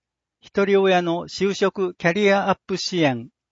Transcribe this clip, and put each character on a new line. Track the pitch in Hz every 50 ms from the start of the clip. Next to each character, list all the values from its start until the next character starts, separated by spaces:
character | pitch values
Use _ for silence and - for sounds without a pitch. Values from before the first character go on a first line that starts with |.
| _ _ _ _ _ _ _ _
ひ | _ - -
と | 202 196
り | 190 196
親 | 196 196 190 185 180 175
の | 170 170 175 165 156
就 | - - 185 202 185
職 | - 208 190 - 202 190 180 -
キ | - - 170
ャ | 170
リ | 208 208 196 190
ア | - 175 196
ア | 185
ッ | - _
プ | - 190 170
支 | - - 190 175 156
援。 | 139 127 117 117 - _ _ _ _